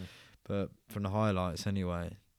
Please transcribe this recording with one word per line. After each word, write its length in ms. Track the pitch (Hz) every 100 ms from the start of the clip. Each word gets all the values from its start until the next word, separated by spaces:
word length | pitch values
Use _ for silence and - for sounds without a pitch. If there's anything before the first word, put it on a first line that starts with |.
| 92 - - - -
But 220 | 101 95 - -
from 140 | 104
the 60 | 98
highlights 580 | 104 107 95 90 80 104
anyway, 500 | 98 90 87 85 95 _